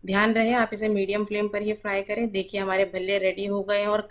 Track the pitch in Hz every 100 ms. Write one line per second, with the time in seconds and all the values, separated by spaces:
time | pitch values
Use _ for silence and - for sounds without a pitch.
0 | - 196 214 226 226 247 226 208 214 208
1 | 190 208 208 208 208 208 208 214 214 196
2 | 196 214 233 190 190 208 190 190 190 185
3 | 185 196 190 185 202 202 196 202 208 214
4 | 208